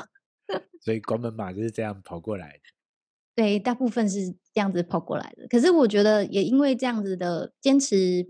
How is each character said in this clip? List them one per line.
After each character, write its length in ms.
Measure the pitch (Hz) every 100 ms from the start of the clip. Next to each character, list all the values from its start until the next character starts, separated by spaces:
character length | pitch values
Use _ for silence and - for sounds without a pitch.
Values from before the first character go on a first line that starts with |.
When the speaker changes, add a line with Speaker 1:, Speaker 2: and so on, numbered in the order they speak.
| - _ _ _ -
Speaker 1:
<laughs> 320 | 359 - -
Speaker 2:
所 100 | -
以 80 | 110
关 180 | - 113
门 140 | 117
马 180 | 113 95
就 80 | 92
是 80 | 113
这 120 | 110
样 200 | 107 98
跑 180 | - 85
过 160 | 110 101
来 160 | 78
的。 80 | 71 _ _ _ _ _ _ _
Speaker 1:
对， 240 | - 208 202
大 160 | 247
部 140 | 240 247
分 200 | 233 214
是 220 | 196 185 175 _
这 80 | 214
样 100 | 196
子 120 | 175
跑 180 | 175 170
过 160 | - -
来 160 | - -
的。 100 | -
可 100 | 240
是 100 | 339
我 180 | 339 226
觉 140 | 202
得 220 | 214 214 180
也 180 | 202
因 140 | 202 269
为 180 | 285 254
这 100 | 254
样 160 | 226
子 140 | 196 180
的 380 | 175 165 - _
坚 180 | 269 277
持 420 | 269 196 185 180 180